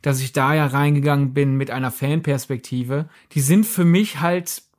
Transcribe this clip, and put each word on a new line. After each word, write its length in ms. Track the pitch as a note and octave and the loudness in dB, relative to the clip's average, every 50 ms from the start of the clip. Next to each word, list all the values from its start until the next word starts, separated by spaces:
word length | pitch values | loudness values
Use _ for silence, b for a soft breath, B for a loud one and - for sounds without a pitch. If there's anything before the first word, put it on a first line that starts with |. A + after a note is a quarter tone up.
dass 200 | - D3 C3+ C3 | 0 -2 -2 -2
ich 100 | C3+ B2 | -4 -4
da 220 | - C#3+ C3 C3+ D3+ | -2 0 2 2 2
ja 120 | D#3 D3+ | 2 0
reingegangen 680 | C#3 B2+ C#3+ C#3+ D3 D3 C#3+ C#3 D3 C#3+ C#3 C#3 C3+ C3+ | 0 0 0 2 2 2 2 2 2 2 2 0 0 0
bin 240 | C#3+ C#3+ C#3 C3+ | 0 0 0 0
mit 140 | C3+ C3+ C#3 | -2 -2 -4
einer 200 | A#2+ C3 C3 B2 | -4 -4 -4 -6
Fanperspektive, 1160 | - - C#3 C#3 D3+ D#3+ D#3 D#3 C#3 C3 - - C3+ A#2+ - - B2+ B2+ B2 A#2+ C3+ C#3+ D#3+ D#3 B B B B - | -4 -4 -4 -2 -2 -2 -2 -2 -4 -4 -4 -6 -8 -8 -8 -6 -6 -6 -4 -4 -4 -6 -6 -8 B B B B -4
die 80 | D3+ | -2
sind 240 | C#3 C3+ E3+ G3+ A3 | 2 4 4 4 4
für 180 | G#3+ - F#3 F3 | 2 0 2 4
mich 380 | E3+ E3+ F#3+ G#3+ G#3 - C#3 | 4 4 4 2 0 -2 -2
halt 400 | D#3+ E3+ F3 F3+ F3 - - - _ _ _ | -2 0 0 -2 -4 -6 -12 -12 _ _ _